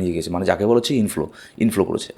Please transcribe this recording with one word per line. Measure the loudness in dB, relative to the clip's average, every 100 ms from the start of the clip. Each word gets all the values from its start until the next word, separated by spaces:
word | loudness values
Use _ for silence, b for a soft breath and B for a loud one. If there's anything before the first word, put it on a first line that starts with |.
নিয়ে | 0 -2
গেছে, | -4
মানে | -2 0
যাকে | 2 4
বলা | 2
হচ্ছে | 2 0
ইনফ্লো, | 0 -2 -6 B B -2
ইনফ্লো | 0 2 0
করেছে। | 0 -6